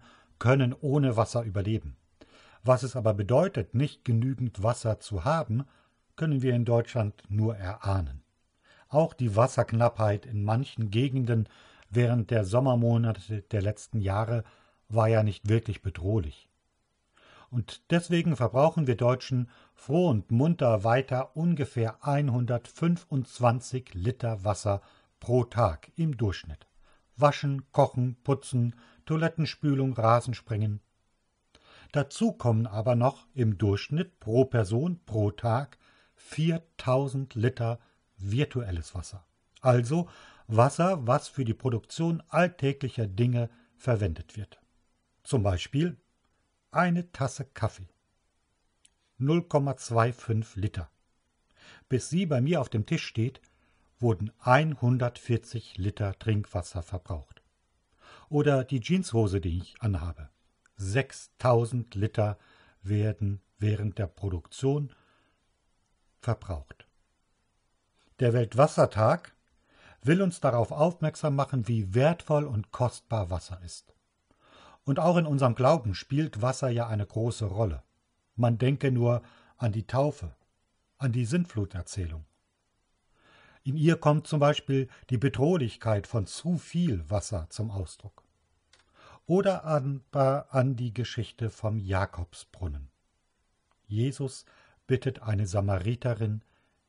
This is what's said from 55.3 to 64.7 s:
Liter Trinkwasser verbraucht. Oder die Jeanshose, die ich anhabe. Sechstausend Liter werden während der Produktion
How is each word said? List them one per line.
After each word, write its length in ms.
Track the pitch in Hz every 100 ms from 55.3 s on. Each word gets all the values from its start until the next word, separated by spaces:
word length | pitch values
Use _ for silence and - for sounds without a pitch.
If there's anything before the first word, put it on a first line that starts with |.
| 113 - 117 - -
Liter 420 | 95 - 101 95
Trinkwasser 640 | - 107 101 95 - 98
verbraucht. 600 | - 90 - 80 69 - _ _ _ _ _ _ - - -
Oder 340 | 147 147 135
die 160 | - 135
Jeanshose, 600 | 107 185 180 113 107 98
die 160 | 87 85
ich 240 | 85 -
anhabe. 480 | 110 92 85 80 73 _ _ _ _ -
Sechstausend 1200 | 98 117 135 - - - 127 117 117 123 113
Liter 440 | 95 107 - 104 101 _ _ _ _
werden 600 | 95 104 107 101 101 98 - -
während 400 | 104 104 104 95
der 80 | 95
Produktion 880 | - 98 90 - - 135